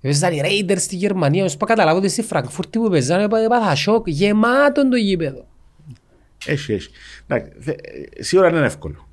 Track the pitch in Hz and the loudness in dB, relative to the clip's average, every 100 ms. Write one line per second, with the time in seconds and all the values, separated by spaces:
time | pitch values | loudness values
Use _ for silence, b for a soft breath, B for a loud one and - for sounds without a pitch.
0 | 131 143 180 160 151 202 185 190 - 180 | 0 0 0 0 0 0 0 -2 -2 -4
1 | 202 190 147 165 190 - 214 220 170 170 | -2 0 0 2 0 -2 0 2 4 2
2 | 196 - 220 160 123 - 185 226 226 170 | 0 -2 -4 -4 -4 -8 -6 -2 0 0
3 | 127 175 208 220 220 240 214 151 - 220 | 2 0 2 0 2 2 2 0 2 0
4 | 226 147 202 208 233 254 285 285 269 247 | 0 0 2 2 2 4 2 2 2 2
5 | 208 185 156 135 - _ _ _ - 127 | 0 0 -4 -8 -20 _ _ _ -20 -20
6 | _ _ _ _ - 143 - 104 - B | _ _ _ _ -6 -6 -2 -4 -4 B
7 | B B - 120 - - 127 - - 65 | B B -6 -6 -6 -12 -10 -10 -10 -16
8 | 73 - - 185 185 165 131 - 80 73 | -16 -12 0 4 4 4 0 -2 -12 -14
9 | - | -20